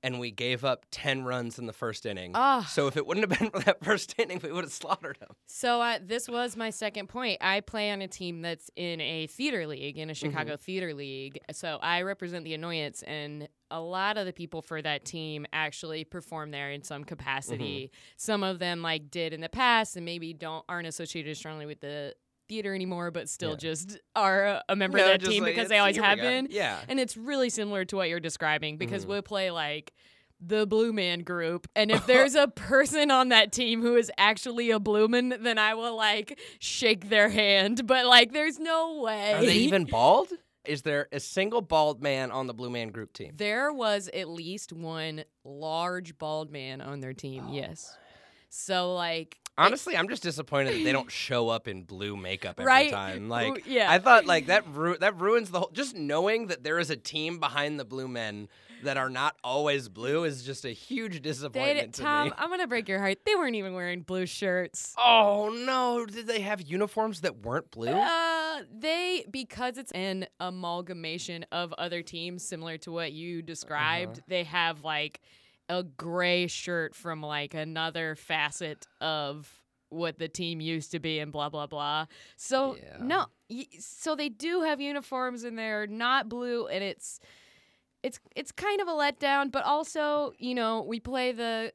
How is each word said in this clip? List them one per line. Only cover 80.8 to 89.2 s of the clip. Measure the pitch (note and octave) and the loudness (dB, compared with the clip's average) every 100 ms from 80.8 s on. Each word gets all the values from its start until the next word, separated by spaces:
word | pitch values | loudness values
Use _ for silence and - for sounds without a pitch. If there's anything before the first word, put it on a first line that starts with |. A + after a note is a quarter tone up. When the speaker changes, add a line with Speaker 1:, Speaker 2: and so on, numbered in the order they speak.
| D3 | -4
Speaker 2:
to | E3+ | -6
be | D#3+ D#3 | -4 -4
and | D3+ | -4
blah, | D3 D3 | -6 -6
blah, | D3+ D3 | -6 -8
blah. | D3+ D3 D3+ D#3 - - _ | -6 -2 -2 -4 -12 -20 _
So, | - C4 C4+ B3+ | -2 0 0 -4
Speaker 1:
Yeah. | - - | -14 -10
Speaker 2:
no, | B3 F4+ - _ _ | 0 0 0 _ _
y-, | A#3 C4+ - | -14 -14 -16
so | - - D#4+ D#4 | -18 -8 -4 -2
they | D4 | -4
do | G#3 D#4 F4+ | -4 -2 0
have | D#4+ C#4+ | 0 0
uniforms | C#4+ C#4+ - C4 B3+ B3 | -2 -6 -6 -4 -4 -6
and | A#3+ A3+ | -10 -8
they're | A3 G#3+ G#3 | -4 -4 -4
not | G#3+ A#3+ C4+ A3 | -4 0 0 0
blue, | A#3+ B3 A#3+ - | -6 -4 -2 -2
and | F3+ | -2
it's, | G3 - - - - - _ _ _ _ _ _ | -4 -6 -12 -16 -20 -20 _ _ _ _ _ _
it's, | C4 - _ - | -10 -10 _ -12
it's | D4 | -12
kind | - G4 G4+ | -6 -2 -2
of | F#4 | 0
a | |
letdown, | D#4 C#4+ C#4+ | 0 0 0